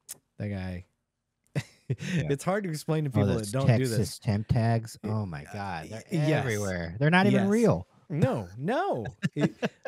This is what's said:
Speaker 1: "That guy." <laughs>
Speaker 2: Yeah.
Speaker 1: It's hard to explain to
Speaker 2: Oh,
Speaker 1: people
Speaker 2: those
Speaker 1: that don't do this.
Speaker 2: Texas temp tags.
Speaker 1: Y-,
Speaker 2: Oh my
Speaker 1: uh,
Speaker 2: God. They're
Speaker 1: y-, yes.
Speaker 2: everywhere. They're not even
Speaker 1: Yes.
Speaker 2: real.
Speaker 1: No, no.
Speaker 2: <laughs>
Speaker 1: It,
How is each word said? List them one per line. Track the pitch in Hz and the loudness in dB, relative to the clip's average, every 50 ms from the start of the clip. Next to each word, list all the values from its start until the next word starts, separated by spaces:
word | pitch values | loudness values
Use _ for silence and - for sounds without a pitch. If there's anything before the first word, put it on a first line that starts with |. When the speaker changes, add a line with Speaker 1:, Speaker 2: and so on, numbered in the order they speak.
| _ - - - _ _ _ - | _ -18 -18 -18 _ _ _ -8
Speaker 1:
"That | 110 104 | -6 -6
guy." | 101 95 92 92 90 87 - _ _ _ _ _ _ _ _ _ _ _ _ _ - | -4 -6 -6 -6 -8 -8 -10 _ _ _ _ _ _ _ _ _ _ _ _ _ -8
<laughs> | - - - - _ _ - | -6 -6 -8 -12 _ _ -6
Speaker 2:
Yeah. | 123 - 143 196 185 160 127 147 | -6 -6 -4 -2 -2 0 0 0
Speaker 1:
It's | 143 135 - | -2 -2 -2
hard | 175 190 220 202 | -2 -2 -2 -2
to | 180 | -4
explain | 156 147 - - 156 156 151 | -6 -6 -2 -2 0 0 0
to | 139 | 0
Speaker 2:
Oh, | 123 | 2
Speaker 1:
people | 107 - - | 2 4 4
Speaker 2:
those | 120 113 107 101 | 2 0 -2 -2
Speaker 1:
that | 104 - | -2 0
don't | - 127 117 117 | 4 4 4 4
do | 131 | 4
this. | 123 113 - | 2 2 0
Speaker 2:
Texas | 104 - - - | 0 -2 -4 -6
temp | - - 101 104 110 - | -2 0 0 0 2 0
tags. | - 120 113 117 117 113 110 - - - - | 2 2 2 2 2 0 -2 -4 -12 -10 -6
Speaker 1:
Y-, | 107 | -4
Speaker 2:
Oh | 110 107 104 | -4 -2 -4
my | 92 80 71 71 | -4 -8 -10 -12
Speaker 1:
uh, | - 104 | -10 -10
Speaker 2:
God. | 101 101 98 87 80 78 85 | -8 -8 -6 -8 -8 -10 -10
They're | 107 110 - - | -12 -14 -10 -4
Speaker 1:
y-, | - 160 143 151 | -2 0 2 2
yes. | 151 117 | 2 0
Speaker 2:
everywhere. | 101 127 107 104 104 98 90 87 85 82 85 110 | 0 0 -2 0 0 -2 -2 -2 -4 -6 -4 0
They're | 143 156 | 2 4
not | 170 180 196 202 | 4 6 6 6
even | 190 196 | 4 4
Speaker 1:
Yes. | 196 196 | 4 4
Speaker 2:
real. | 208 233 233 196 131 82 - _ _ _ _ - | 2 4 4 4 4 2 0 _ _ _ _ -6
Speaker 1:
No, | 165 147 233 262 220 127 95 90 98 117 | -2 2 2 2 2 0 -4 -8 -10 -8
no. | 139 185 254 311 381 403 285 127 104 - - - | -4 -2 -2 0 0 -2 -2 -2 -4 -6 -6 -4
Speaker 2:
<laughs> | - - - | -4 -4 0
Speaker 1:
It, | 151 151 156 - - - - - _ - | 0 0 0 0 -2 -6 -6 -6 _ -6